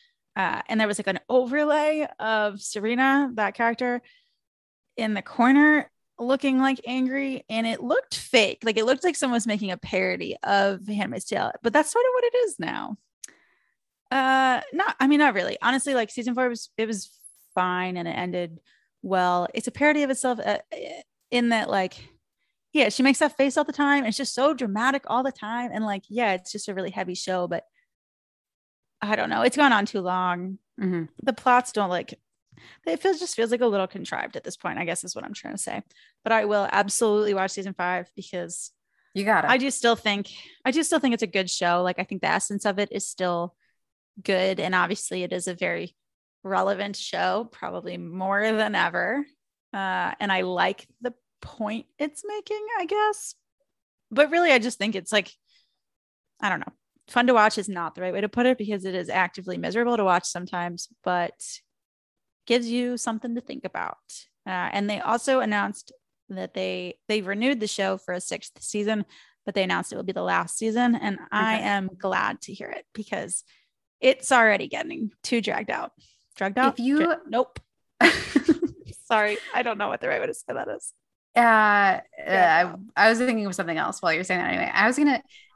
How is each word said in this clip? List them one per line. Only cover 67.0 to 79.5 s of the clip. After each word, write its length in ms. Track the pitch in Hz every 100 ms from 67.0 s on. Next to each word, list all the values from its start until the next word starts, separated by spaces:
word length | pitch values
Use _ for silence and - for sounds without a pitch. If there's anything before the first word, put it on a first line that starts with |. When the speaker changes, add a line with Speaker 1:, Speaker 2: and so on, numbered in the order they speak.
| -
Speaker 1:
they 140 | 214
renewed 380 | 185 208 254 247
the 80 | 214
show 300 | - 190 190
for 160 | -
a 80 | 180
sixth 320 | - 175 - -
season, 420 | - 208 208 214 - - _ _
but 80 | -
they 80 | 196
announced 280 | 185 180 -
it 40 | 190
will 60 |
be 100 | 185
the 80 | 180
last 340 | 180 175 175 -
season. 380 | 220 226 240
And 240 | 233 208 196 -
I 240 | 208 220 220
Speaker 2:
Okay. 60 |
Speaker 1:
am 240 | 208 202 190 180
glad 440 | 190 185 - -
to 100 | -
hear 160 | 196 -
it 160 | - -
because 500 | 214 208 202 135 - - _ _ _ _ -
it's 300 | 262 262 -
already 360 | 254 226 196 -
getting 440 | - - - 214 -
too 200 | - 233
dragged 280 | 208 - 202
out. 200 | - - _ _ _ _
Dragged 220 | - 196 247
out? 160 | 269
Speaker 2:
If 60 | 262
you 120 | 254 294
Speaker 1:
Dra-, 160 | 330 - -
nope. 320 | 226 - - - _ _ -
Speaker 2:
<laughs> 1040 | - - - - - - 302 - - -
Speaker 1:
Sorry. 320 | - 220 208 208 -